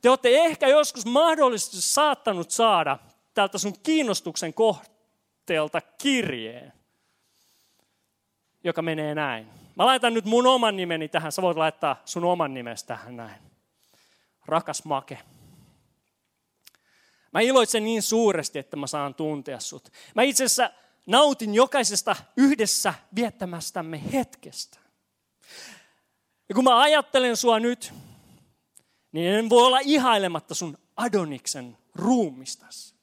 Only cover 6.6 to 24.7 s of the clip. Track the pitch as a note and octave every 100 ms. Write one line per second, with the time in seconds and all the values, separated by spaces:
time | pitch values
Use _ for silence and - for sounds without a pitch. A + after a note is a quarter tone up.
6.6 | C3 _ _ _ _ _ _ _ _ _
7.6 | _ _ _ _ _ _ _ _ _ _
8.6 | F3 E3 D#3+ D#3 D3+ D3+ D3 A2+ A2 -
9.6 | _ - G#3+ C4 A#3+ A3+ G3+ A#3 B3+ C4
10.6 | A3+ G3 F3 E3 D#3 E3+ D#3+ E3+ F#3 D#3+
11.6 | D#3+ - D#3 C3 - F3 F3 F3+ D3+ C3
12.6 | A#2+ A2 - A#2+ A#2+ B2 A2+ G#2 _ _
13.6 | _ _ _ _ _ _ _ _ - D#3+
14.6 | D#3+ D3 D#3 C3+ - C3 - _ - _
15.6 | _ _ _ _ _ _ _ _ _ _
16.6 | - _ _ _ _ _ _ E3 A#3 C4
17.6 | A3+ A3+ G#3+ A3+ - A3 A3+ F3 C#3+ D3
18.6 | C3+ D3+ C#3 D3+ C#3+ C3 D#3 D3+ C3+ B2+
19.6 | - C#3+ _ _ - - C4 - C4 -
20.6 | A#3+ _ _ _ - A3+ D4 C4+ G#3+ G#3
21.6 | C4 C#4+ A#3+ G3+ - G3 - - C4+ C#4
22.6 | G#3+ - G3+ D#3+ _ G3 A#3 - F#3 E3+
23.6 | - F#3+ D#3+ D#3+ - C4 B3 - - -
24.6 | -